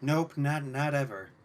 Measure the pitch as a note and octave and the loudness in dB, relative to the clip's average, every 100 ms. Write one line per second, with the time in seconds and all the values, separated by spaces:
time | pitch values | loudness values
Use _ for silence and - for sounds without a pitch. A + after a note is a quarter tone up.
0 | C3+ D#3 E3 - C#3+ D3+ C#3+ C3 D3 C#3+ | 4 2 2 0 0 0 -2 -2 0 2
1 | C3+ G2+ F#2 - | 0 -4 -12 -16